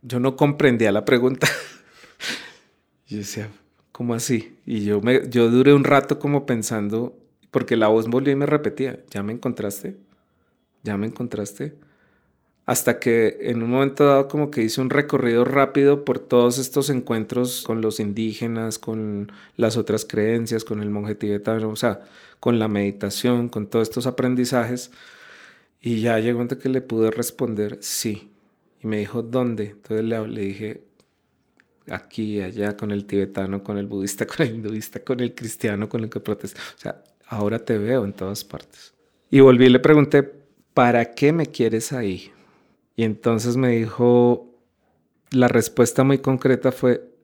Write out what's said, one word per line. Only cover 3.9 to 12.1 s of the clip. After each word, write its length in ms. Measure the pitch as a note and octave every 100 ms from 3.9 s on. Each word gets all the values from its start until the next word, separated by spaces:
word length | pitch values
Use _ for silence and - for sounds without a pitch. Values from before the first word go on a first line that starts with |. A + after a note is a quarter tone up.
"¿Cómo 220 | - A#2+
así?". 440 | A#2 A#2+ B2 - - -
Y 180 | A2+ G#2
yo 160 | G#2
me, 260 | G#2+ B2+ -
yo 200 | A#2+ A#2
duré 240 | A#2+ C3
un 100 | C#3+
rato 340 | C3+ C#3 - C#3+
como 260 | C#3+ C#3+ C#3
pensando, 720 | A#2+ G#2 A2+ G#2 A2 B2 - _ _ _
porque 240 | B2+ A#2+ A#2
la 120 | G#2+
voz 180 | A2 A2+
volvió 240 | A#2+ C#3
y 40 | C#3
me 80 | C#3+
repetía, 540 | D3 D3 - C3 - -
"¿Ya 120 | G#2+
me 100 | G2+
encontraste? 640 | A#2 B2+ A#2+ G#2 G2 - - _ _ _ _ _ _ _ _
¿Ya 120 | - G#2
me 100 | G#2+
encontraste?". 680 | B2 A#2+ G#2+ G2+ - C#3+ - _ _ _